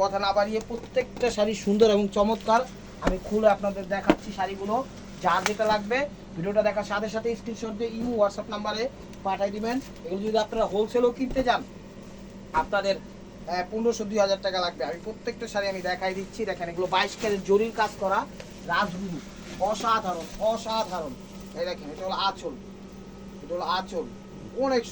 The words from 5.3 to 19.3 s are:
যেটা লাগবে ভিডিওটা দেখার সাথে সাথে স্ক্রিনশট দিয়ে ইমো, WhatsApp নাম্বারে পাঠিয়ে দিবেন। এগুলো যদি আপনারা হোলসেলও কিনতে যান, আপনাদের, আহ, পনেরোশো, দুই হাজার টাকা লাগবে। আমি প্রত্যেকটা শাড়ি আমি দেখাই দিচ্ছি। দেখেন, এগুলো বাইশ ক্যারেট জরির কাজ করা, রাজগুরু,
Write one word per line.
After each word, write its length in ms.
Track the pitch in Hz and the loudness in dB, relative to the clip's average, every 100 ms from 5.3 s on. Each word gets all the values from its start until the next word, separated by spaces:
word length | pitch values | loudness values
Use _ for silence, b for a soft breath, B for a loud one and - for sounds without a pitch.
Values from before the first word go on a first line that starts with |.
| 180 190 | 4 2
যেটা 160 | 208 214 | 2 2
লাগবে 260 | 208 202 254 285 - - | 2 2 0 0 -6 -12
ভিডিওটা 280 | 165 185 208 | -6 0 2
দেখার 240 | 208 202 202 | 2 0 -2
সাথে 180 | 208 214 | -2 -2
সাথে 140 | 220 233 226 | -2 -2 -4
স্ক্রিনশট 380 | 233 214 220 208 | -6 -8 -6 -4
দিয়ে 120 | 226 226 | -4 -2
ইমো, 160 | 240 226 | -2 4
WhatsApp 280 | 202 208 202 | 4 2 -6
নাম্বারে 280 | 208 208 214 262 - - - | -6 -4 -2 -4 -6 -14 -6
পাঠিয়ে 280 | 190 185 202 | -4 0 0
দিবেন। 220 | 208 226 262 - - | 0 -2 -2 -4 -10
এগুলো 180 | 165 190 214 | -6 -4 0
যদি 120 | 220 | 0
আপনারা 260 | 214 220 208 | 2 0 2
হোলসেলও 380 | 196 214 247 247 247 | 2 2 4 4 2
কিনতে 220 | 262 269 247 | 0 2 2
যান, 140 | 202 262 - - - - - - - - | 0 -2 -14 -16 -16 -16 -16 -16 -16 -4
আপনাদের, 440 | 160 - 202 196 190 | -2 2 2 2 0
আহ, 640 | - - - - - 180 180 | -6 -16 -16 -12 -4 -2 -2
পনেরোশো, 340 | 220 233 220 | 2 2 2
দুই 140 | 208 214 | 2 4
হাজার 160 | 196 190 196 | 4 4 2
টাকা 120 | 185 | 2
লাগবে। 220 | 175 175 | 0 0
আমি 140 | 151 170 214 | -4 -4 -8
প্রত্যেকটা 400 | 220 240 226 226 | -8 -6 -6 -4
শাড়ি 140 | 208 196 | 0 0
আমি 80 | 190 | 0
দেখাই 320 | 180 180 190 | -2 0 -2
দিচ্ছি। 260 | 190 190 - 196 | -2 -6 -4 -4
দেখেন, 160 | 180 170 | 0 -2
এগুলো 180 | 170 180 | 0 2
বাইশ 180 | 190 202 - | 4 2 0
ক্যারেট 220 | 220 196 170 | 0 0 4
জরির 260 | 208 226 220 | 4 4 2
কাজ 120 | 214 - | 0 0
করা, 160 | 190 202 285 - - - 170 | 0 2 0 -8 -14 -12 -2
রাজগুরু, 460 | 175 196 180 196 151 - | 0 0 -2 -6 -6 -10